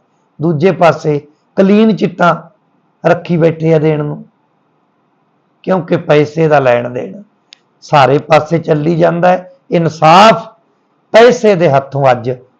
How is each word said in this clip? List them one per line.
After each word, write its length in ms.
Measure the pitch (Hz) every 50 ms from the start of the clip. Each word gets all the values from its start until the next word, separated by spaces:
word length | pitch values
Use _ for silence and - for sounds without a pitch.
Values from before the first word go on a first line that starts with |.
| _ _ _ _ _ _ _ -
ਦੂਜੇ 300 | 143 170 170 143 147 190
ਪਾਸੇ 560 | 185 - 175 165 147 - - 156 151 143 - _ _ _ _ _ -
ਕਲੀਨ 400 | - 196 190 208 208 220 220 208
ਚਿੱਟਾਂ 400 | 156 202 175 160 - 180 175 156 - - - _ _ _ _ _ _ _ _ _ _ - 160
ਰੱਖੀ 280 | 170 170 - - 175 170
ਬੈਠੇ 360 | 160 165 160 160 165 160 160
ਆ 60 | 156
ਦੇਣ 240 | 151 160 156 151 151
ਨੂੰ, 200 | 147 151 156 - _ _ _ _ _ _ _ _ _ _ _ _ _ _ _ _ _ _ _ _ _ _ _ _ _ _ _ -
ਕਿਉਂਕਿ 340 | 175 190 190 170 - 180 160
ਪੈਸੇ 500 | - - 151 151 147 147 - 160 160 156
ਦਾ 120 | 151 143
ਲੈਣ 300 | 135 127 120 120 120 123
ਦੇਣ 320 | 123 123 - - 190 208 202 _ _ _ _ _ - _ _ _ _ _
ਸਾਰੇ 360 | - - - 147 135 127 135 147
ਪਾਸੇ 400 | 147 - 160 151 151 - 170 160
ਚੱਲੀ 360 | 160 - 160 151 147 165 175
ਜਾਂਦਾ 340 | 160 170 165 165 175 170 180
ਹੈ। 220 | 185 180 180 - _ _ _ -
ਇਨਸਾਫ 760 | - 175 170 156 160 - 156 156 165 185 208 226 214 - - - - _ _ _ _ _ _ _ _ _ _ _
ਪੈਸੇ 440 | - 214 233 247 - - - 214 202
ਦੇ 140 | 170 170 160
ਹੱਥੋਂ 340 | 135 139 135 - - 139 139 135
ਅੱਜ 200 | 123 117 110 127 127 127 - _ _ _